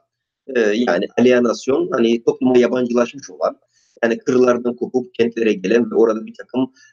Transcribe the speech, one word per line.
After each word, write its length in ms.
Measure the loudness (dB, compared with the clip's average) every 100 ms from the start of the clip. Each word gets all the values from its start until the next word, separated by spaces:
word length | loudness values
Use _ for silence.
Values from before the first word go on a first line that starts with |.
| _ _ _ _ -6 0
e, 40 |
yani 480 | 0 2 0 0 -2 2
alienasyon, 720 | 4 4 2 -2 -2 -2 -2
hani 320 | 0 0 0
topluma 340 | -2 0 2 4
yabancılaşmış 720 | 2 0 -2 -2 -2 -6 -16
olan, 300 | -6 -6 -6 _ _ _ -4
yani 140 | -2 -2
kırlardan 580 | 0 2 4 2 -2 -6
kopup 380 | -4 -4 -4
kentlere 400 | -4 -2 0 -2
gelen 380 | -2 0 0 0
ve 40 | 2
orada 300 | 2 0 -8
bir 80 |
takım, 380 | -16 -8 -6 -6 _ _